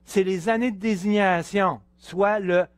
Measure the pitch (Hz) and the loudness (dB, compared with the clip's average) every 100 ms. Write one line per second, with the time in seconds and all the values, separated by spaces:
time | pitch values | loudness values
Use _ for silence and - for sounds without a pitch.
0 | - 196 190 185 185 226 247 196 220 190 | -4 0 0 -2 -2 0 -2 -2 -2 -2
1 | 202 208 190 175 160 202 185 117 - _ | 0 2 2 2 -2 -2 -2 -2 -12 _
2 | - 175 202 214 185 180 175 | -10 0 0 0 2 2 0